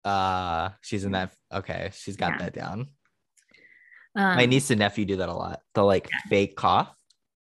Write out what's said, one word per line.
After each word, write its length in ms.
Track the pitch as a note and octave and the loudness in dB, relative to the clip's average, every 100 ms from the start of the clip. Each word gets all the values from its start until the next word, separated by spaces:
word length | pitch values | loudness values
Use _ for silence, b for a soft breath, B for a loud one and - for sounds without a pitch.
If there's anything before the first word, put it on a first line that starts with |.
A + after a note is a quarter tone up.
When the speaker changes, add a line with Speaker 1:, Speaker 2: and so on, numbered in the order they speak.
| G2+ | -4
Speaker 1:
Uh, 680 | G2 F#2+ F#2 F2+ E2 F2+ - | 0 0 -2 -2 -2 -4 -8
she's 220 | - G#2 G2 | -8 -6 -2
in 80 | |
Speaker 2:
Yeah. 140 | F#2+ F#2+ _ _ | -4 -4 _ _
Speaker 1:
that. 80 | G2 | -10
Okay. 320 | F#2 F2 F2 | -8 -8 -8
She's 240 | - - G2 | -12 -12 -4
got 160 | F2+ D#2 | -4 -2
Speaker 2:
Yeah. 40 | |
Speaker 1:
that 140 | F2 - | -6 -8
down. 340 | - G2 C#3 _ _ _ _ _ _ b b b b b b - | -10 -10 -12 _ _ _ _ _ _ b b b b b b -2
My 260 | G2+ F3+ B2 | 2 4 6
Speaker 2:
Um, 60 | |
Speaker 1:
niece 200 | C3+ C3+ | 4 2
and 80 | A2 | 2
nephew 260 | G#2 - G2 | 2 0 -2
do 120 | F#2+ | -2
that 120 | F2 | -2
a 60 | E2+ | -4
lot. 260 | F2 - _ - | -8 -10 _ 4
The, 80 | G2+ | 4
like, 240 | F#2+ - | 4 0
Speaker 2:
Yeah. 180 | C2 - | -8 0
Speaker 1:
fake 260 | G2+ G2 - | 2 2 0
cough. 380 | F#2 G2 F3 - _ _ _ _ | 2 2 2 -6 _ _ _ _